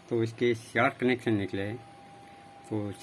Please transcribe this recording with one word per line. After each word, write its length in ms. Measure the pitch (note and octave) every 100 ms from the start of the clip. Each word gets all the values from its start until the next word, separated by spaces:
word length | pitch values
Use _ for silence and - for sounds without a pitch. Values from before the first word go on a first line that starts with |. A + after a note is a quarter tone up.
| -
तो 120 | A#2
इसके 300 | A2+ A2+ A#2+
चार 420 | A2+ - A#2 C3 -
connection 340 | B2 B2 A#2+
निकले 280 | G#2 F#2+ G2
हैं। 140 | G2+ A#2+ - - - - - - - -
तो 280 | - G#2+ G#2 G2